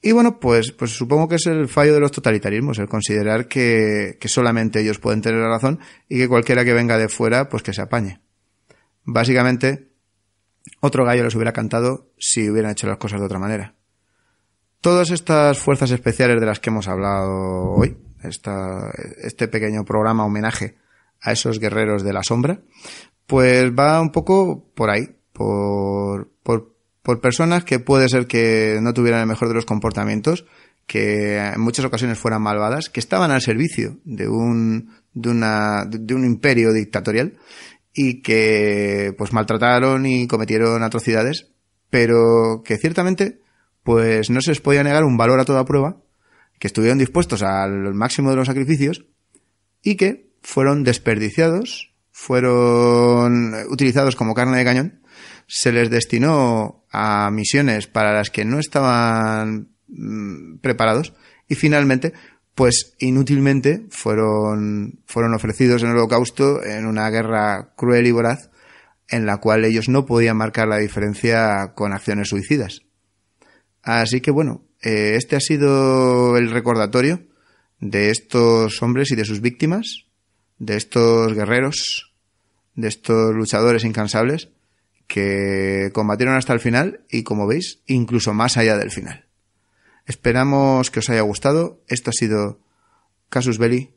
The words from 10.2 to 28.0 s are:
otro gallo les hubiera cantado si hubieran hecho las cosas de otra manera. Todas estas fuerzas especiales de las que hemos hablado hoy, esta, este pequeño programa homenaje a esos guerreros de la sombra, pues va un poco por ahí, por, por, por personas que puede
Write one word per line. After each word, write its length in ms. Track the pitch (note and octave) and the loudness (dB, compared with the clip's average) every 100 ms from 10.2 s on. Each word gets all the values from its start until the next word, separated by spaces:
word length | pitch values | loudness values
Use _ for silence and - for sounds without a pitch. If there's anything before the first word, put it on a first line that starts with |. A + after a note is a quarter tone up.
| _ _ _ _ - _ | _ _ _ _ -20 _
otro 240 | C#3+ C3 | -2 2
gallo 200 | A#2+ B2 | 2 2
les 100 | A#2+ | 0
hubiera 180 | A2 A2+ | -2 -4
cantado 580 | A2+ A2 A#2 B2 C3 _ _ | -4 -4 -2 -2 -4 _ _
si 320 | - A#2 G#2+ | -4 -2 0
hubieran 220 | G#2+ G#2+ | 0 -2
hecho 160 | G2+ G#2 | -4 -6
las 100 | G2+ | -6
cosas 240 | G#2 G2+ | -6 -6
de 60 | G2 | -6
otra 120 | F#2+ | -6
manera. 360 | G2 G#2+ G2+ _ _ _ _ _ _ _ _ _ _ _ | -6 -6 -8 _ _ _ _ _ _ _ _ _ _ _
Todas 300 | F3 F3+ E3+ | 2 2 2
estas 480 | E3+ - D#3 D3 C3 | -2 0 4 4 2
fuerzas 320 | - C#3 C3 | 0 0 0
especiales 500 | B2 B2 - B2 A#2 | 0 -2 2 2 4
de 60 | A2 | 2
las 140 | G#2 | -2
que 100 | - | -2
hemos 180 | A2 G2 | -4 -2
hablado 840 | F#2+ G2+ G2 F#2+ F#2+ F#2 F#2 F#2 | -4 -2 -2 -2 -2 -4 -4 0
hoy, 260 | F#2 A#2+ - - - | 0 0 -2 -20 -16
esta, 680 | - F2 - G2 F#2+ F#2+ G#2+ - - - | -16 -12 -10 -8 -8 -8 -10 -12 -14 -12
este 260 | A2 - A2 | -14 -6 -4
pequeño 360 | A2 G#2+ G#2+ | -2 -2 -4
programa 400 | G2+ G#2+ A2 A2+ | -2 0 0 0
homenaje 520 | G#2+ G#2 A2 - F#2+ _ _ _ _ _ | 0 -2 -4 -4 -10 _ _ _ _ _
a 120 | - | -4
esos 280 | A2+ A#2 A2 | -2 -2 -4
guerreros 420 | G#2+ G#2 G#2+ G#2 | -2 -2 -2 -2
de 100 | G2 | -2
la 80 | G2 | -4
sombra, 400 | F#2+ A#2 C#3 G3 _ _ - - - _ - | -2 0 0 -4 _ _ -20 -20 -20 _ -2
pues 440 | C3+ B2+ B2+ B2+ | 2 4 4 2
va 300 | A#2+ C#3+ D#3+ | 2 4 4
un 100 | D#3+ | 2
poco 640 | E3+ E3+ F#3+ F#3 D#3 _ | -2 2 2 2 -2 _
por 160 | - A2 | -4 0
ahí, 240 | G#2 C#3 _ _ | 0 -4 _ _
por, 1000 | - G#2 G2+ G2+ G2+ G2 G2+ G2+ G2 G2+ _ | -6 -2 0 0 0 -2 -2 -4 -6 -10 _
por, 320 | - A#2 A2+ _ _ _ | -2 -2 -4 _ _ _
por 180 | - A#2 | -4 -2
personas 440 | B2+ B2 E3 E3+ | -2 0 0 0
que 140 | - B2+ | 0 -4
puede 300 | A#2+ C3+ | 2 4